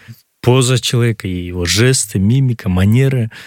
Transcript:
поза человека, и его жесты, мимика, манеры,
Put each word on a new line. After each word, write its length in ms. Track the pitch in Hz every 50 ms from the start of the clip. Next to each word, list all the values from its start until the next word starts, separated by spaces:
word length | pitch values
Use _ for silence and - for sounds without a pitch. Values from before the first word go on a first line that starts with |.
| - - 113 - _ _ _ _
поза 360 | - 120 123 131 127 120 131 120
человека, 480 | - - - 123 120 120 110 - - 95
и 40 | 90 90 87
его 200 | 87 90 90 87
жесты, 520 | 85 87 101 120 127 135 131 - - - 101
мимика, 480 | 92 104 123 139 135 127 120 - - 95
манеры, 600 | 90 92 95 104 110 127 135 135 135 127 113 113 - - -